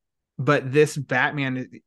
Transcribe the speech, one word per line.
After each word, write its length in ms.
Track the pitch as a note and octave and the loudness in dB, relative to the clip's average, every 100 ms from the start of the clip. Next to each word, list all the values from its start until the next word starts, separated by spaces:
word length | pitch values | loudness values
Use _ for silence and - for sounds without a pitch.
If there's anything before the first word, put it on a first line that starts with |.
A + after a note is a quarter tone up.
| _ _ _ - | _ _ _ -4
but 320 | C3 C#3+ B2+ | 2 2 2
this 260 | C#3 D3+ D3+ | 2 2 2
Batman 720 | C3 B2+ C#3+ D3 C3+ B2+ B2 - | -4 0 0 -2 -4 -4 -8 -16